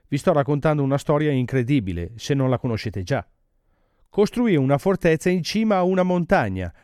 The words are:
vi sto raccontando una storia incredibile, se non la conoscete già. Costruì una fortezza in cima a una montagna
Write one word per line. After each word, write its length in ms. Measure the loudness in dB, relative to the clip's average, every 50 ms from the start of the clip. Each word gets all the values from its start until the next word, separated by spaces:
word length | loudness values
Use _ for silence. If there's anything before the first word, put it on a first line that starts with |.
| _ -6
vi 100 | -6 -2
sto 140 | 2 2
raccontando 500 | 2 2 2 0 0 0 0 0 0 0
una 160 | 0 0 -2 -2
storia 320 | 0 0 0 0 2 0
incredibile, 840 | 0 0 -2 0 -2 -2 0 0 0 0 0 -2 -4 -6 -6 -8 -10
se 180 | -8 -4 -2 0
non 160 | 0 0 0
la 80 | 0 -2
conoscete 440 | -2 -4 -4 -4 -6 -6 -8 -6
già. 240 | -4 -4 -4 -4 -4 _ _ _ _ _ _ _ _ _ _ _ _ _ _ _ _ _
Costruì 460 | -2 0 0 0 0 0 2 2 2
una 220 | 2 2 2 2 2
fortezza 500 | 2 0 0 2 2 2 2 2 0 0
in 140 | 0 -2
cima 340 | -2 -2 -2 0 0 2 2
a 60 | 2
una 200 | 2 2 2 2
montagna 720 | 2 2 0 0 0 2 2 2 2 0 -2 -4 -6 -8 -10 _